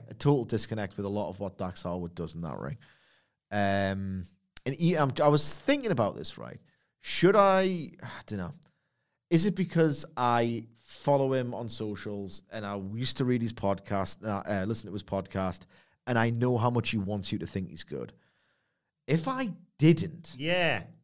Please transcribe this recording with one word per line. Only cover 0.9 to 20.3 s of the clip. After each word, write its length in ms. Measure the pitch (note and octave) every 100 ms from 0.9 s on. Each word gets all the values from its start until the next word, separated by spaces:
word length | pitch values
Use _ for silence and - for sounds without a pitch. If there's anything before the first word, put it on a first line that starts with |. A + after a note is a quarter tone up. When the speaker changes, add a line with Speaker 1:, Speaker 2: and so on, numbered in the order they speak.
| -
Speaker 1:
with 100 | G2
a 20 |
lot 200 | G2+ F2+
of 100 | F#2+
what 160 | G2+ F#2
Dax 240 | F2+ F#2
Harwood 320 | F2+ F2 E2+
does 200 | F2 D#2+
in 80 | D#2+
that 160 | E2 G#1+
ring. 180 | C2 - - _ _ _ _ _ _
Um, 760 | G#2 G2+ G2 G2 G2 G2 F#2+ F2+ _ _ -
and 100 | -
he, 200 | C#3 E3+ E3+
I'm, 160 | C#3+ B2
I 60 | D3
was 300 | D3 - -
thinking 320 | - D4 A#3+
about 240 | C#3 G#2 G#1
this, 220 | - -
right? 200 | A1+ - _ _ _ _
Should 340 | - - E3+
I, 280 | G#3 G3 F#3+ F#3+ F3+ D3 -
I 180 | - - -
don't 120 | G#2
know. 140 | E2+ C#2+ _ _ _ _ _ _ _
Is 160 | E3+ F#3+
it 100 | G3
because 480 | F3+ E3+ D#3+ C#3 - -
I 500 | B2 A#2+ A#2 A#2 A#2 _
follow 480 | - - - C#3+ C3+
him 220 | C3 B2
on 140 | A2 A#2+
socials 720 | - G#2+ G2+ G#2+ G2+ G2 - -
and 120 | A2 G#2
I 140 | G2+ F#2+
used 220 | A2 C3 -
to 80 |
read 180 | B2+ B2
his 100 | A#2
podcast, 720 | A#2 G2 F#2+ - G2+ F#2 -
uh, 180 | G#2+ G2 -
uh, 160 | G2+ F#2+
listen 200 | A2 G2+
to 40 |
his 100 | G2
podcast, 580 | F#2 G2 F#2+ G2 F#2 F2 - - _ _ -
and 120 | A#2+
I 120 | A#2
know 260 | A#2 B2 B2
how 120 | A#2+
much 200 | A#2+ A2+
he 80 | A2+
wants 340 | F#2+ G#2 F#2
you 60 | G#2
to 80 | E2
think 220 | G2 F#2
he's 140 | -
good? 280 | - C#2 A#1+ - _ _ _ _ _ _ _ _ -
If 180 | D#3+ D#3+
I 220 | C4 B3+ - - _
didn't 580 | D#3 E3+ - - -